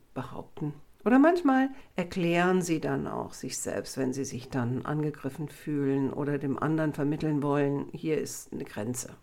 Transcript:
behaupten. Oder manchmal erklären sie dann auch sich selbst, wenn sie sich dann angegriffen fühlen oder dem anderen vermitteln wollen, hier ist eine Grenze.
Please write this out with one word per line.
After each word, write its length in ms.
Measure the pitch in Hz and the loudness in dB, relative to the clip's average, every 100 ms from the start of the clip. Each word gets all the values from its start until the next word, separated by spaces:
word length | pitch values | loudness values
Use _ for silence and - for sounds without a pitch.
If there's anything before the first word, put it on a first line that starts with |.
| - | -12
behaupten. 600 | 131 123 - - - 151 - - - | -10 -8 -10 -12 -6 -6 -8 -16 -4
Oder 160 | 214 254 | 4 8
manchmal 480 | 311 349 285 262 269 - - | 8 6 4 4 2 -2 -10
erklären 640 | - 175 190 170 170 180 185 | -6 -4 0 2 4 4 4
sie 200 | 170 160 | 2 0
dann 260 | 147 139 156 | 0 -2 -4
auch 260 | 117 117 | -6 -8
sich 260 | - - - | -8 -8 -6
selbst, 380 | - - 101 - | -4 -4 -4 -4
wenn 160 | 131 | -2
sie 120 | 139 | -2
sich 240 | 131 131 120 | -4 -8 -6
dann 360 | 135 120 127 | -2 -2 -2
angegriffen 640 | - 151 151 147 135 - 147 | -2 -2 -2 -2 -6 -6 -10
fühlen 640 | - - 147 139 139 135 | -8 -4 0 2 2 0
oder 260 | - 143 143 | 0 -2 0
dem 220 | 143 131 | -2 0
anderen 320 | 147 160 156 | 0 2 0
vermitteln 520 | 147 143 151 156 147 | 0 0 0 0 0
wollen, 420 | 143 143 143 143 - | 2 2 2 0 -4
hier 280 | 151 160 151 | -6 -2 -2
ist 320 | - - - | -2 -8 -10
eine 120 | - | -10
Grenze. 460 | - - 110 123 - - | -8 -6 -6 -6 -8 -14